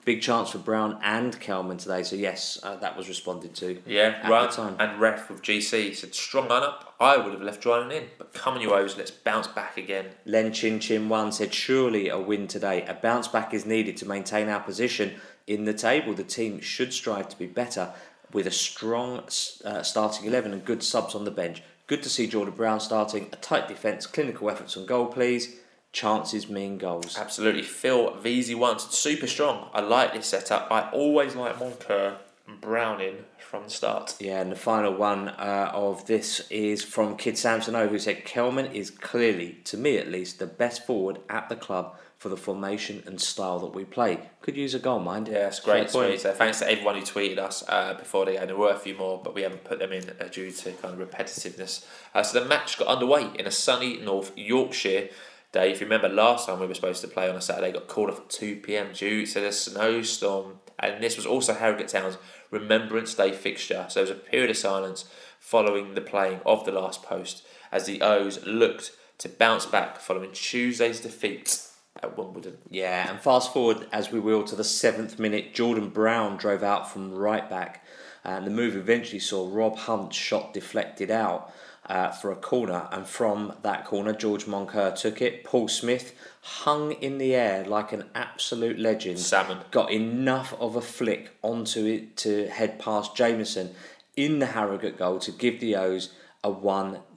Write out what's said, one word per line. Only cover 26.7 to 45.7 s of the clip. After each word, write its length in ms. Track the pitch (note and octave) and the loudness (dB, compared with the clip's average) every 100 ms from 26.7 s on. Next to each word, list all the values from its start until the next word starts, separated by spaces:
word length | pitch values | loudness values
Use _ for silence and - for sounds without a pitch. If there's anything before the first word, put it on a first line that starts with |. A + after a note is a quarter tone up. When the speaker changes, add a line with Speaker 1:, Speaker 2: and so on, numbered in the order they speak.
| G2 | -4
Speaker 1:
goals." 400 | F#2 E2+ F2 G#2 | -4 -4 -4 -6
Speaker 2:
Absolutely. 460 | G#2 - A2 - | -6 0 2 2
Phil 520 | - - B2+ B2+ A2+ - | -2 -2 4 4 4 0
V 260 | A2 B2 | 0 2
Z 120 | A#2 | 2
one 240 | A#2 A#2+ G#2 | 4 4 4
said, 140 | - | 0
"Super 340 | - D#3 D3+ B2 | 0 2 0 0
strong. 440 | - D3 A2 - | 2 2 0 -2
I 80 | G#2+ | -2
like 320 | G#2 A#2+ B2+ | 4 6 6
this 140 | A2+ - | 2 -2
setup. 440 | G2 - G#2+ - | -2 2 0 2
I 200 | A2 - | 2 2
always 440 | - D3 D3 C#3 | 2 4 6 4
like 220 | B2+ B2 A#2 | 0 -4 -4
Moncur 580 | B2+ A#2 - G2+ G2 G2 - _ - | -6 -6 -2 0 0 -2 -12 _ -20
and 140 | G#2 | -12
Brown 400 | G#2+ A2+ A2+ G2+ | -2 0 0 0
in 240 | F#2+ G2 G#2 - | -4 -6 -12 -20
from 260 | - G#2 | -12 -10
the 60 | G#2 | -8
start." 440 | - A2 G#2 - - | -4 -2 -2 -4 -8
Speaker 1:
Yeah, 200 | G2 F#2+ | -4 -2
and 100 | F#2 | -2
the 40 | F#2 | -2
final 360 | - A2 G#2 | 0 2 2
one, 360 | F#2+ G#2 G2+ G2+ | 2 2 0 -4
uh, 400 | - G2+ G2+ G2+ | -6 -2 0 0
of 340 | - G2+ F#2 - | 0 0 -2 0
this 360 | A2 - - - | 0 0 -4 -4
is 340 | G#2+ G#2+ G#2 | -2 0 0
from 320 | - - G#2 - | -2 0 0 0
Kid 220 | A#2 G#2+ | -2 0
Samson 360 | A#2+ A2+ A2+ | 2 2 2
O, 140 | A#2 A2 | 2 2
who 100 | G#2 | 2
said, 280 | G#2 G2 - | 0 -2 -4
"Kelman 400 | B2 B2 C3 C3+ | 0 0 0 -2
is 180 | G#2+ F#2+ | -4 -8
clearly, 680 | - - A#2+ A#2 F#2+ E2+ - | -10 -4 2 4 4 -2 -10
to 140 | - - | -8 -2
me 180 | C#3+ A2 | 2 2
at 120 | - | 0
least, 300 | F2+ F2+ - | -4 -6 -6
the 60 | F#2 | -8
best 400 | - A#2+ - - | -2 -2 -2 -2
forward 340 | A#2 F#2+ F#2+ - | 0 0 -2 -6
at 180 | G#2+ - | -6 -4
the 80 | A2+ | -8
club 400 | - F#2 F2 - - _ | -4 -4 -4 -8 -20 _
for 100 | G#2 | -8
the 80 | F#2 | -6
formation 680 | - F#2+ G2 G#2 - G#2 - | -6 -6 -4 -4 -6 -10 -12
and 120 | F#2 | -6
style 400 | - - F#2+ F2+ | -4 -2 -2 -2
that 140 | F2+ | -4
we 100 | F#2+ | -8
play." 340 | F#2+ - A#2 E2 - - | -6 0 2 0 -6 -10
Could 160 | - C#3 | -6 -4
use 160 | C#3 | -4
a 40 | B2+ | -2
goal, 200 | C3 A#2 | 0 0
mind. 260 | F2 G2 A2 | 0 -4 -2
Speaker 2:
Yeah, 200 | G#2+ G2+ | 0 0
it's 100 | - | 0
great 300 | - | 4